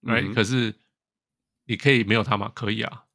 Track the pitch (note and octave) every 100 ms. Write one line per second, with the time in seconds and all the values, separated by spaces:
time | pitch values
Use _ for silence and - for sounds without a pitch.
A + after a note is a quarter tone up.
0 | A#2+ A#2 G2 A2 G2+ B2+ A#2 G#2+ _ _
1 | _ _ _ _ _ _ _ A2 C#3+ C3
2 | G2+ A2 G#2+ G#2 G2+ - A2 A2 A2+ A#2
3 | _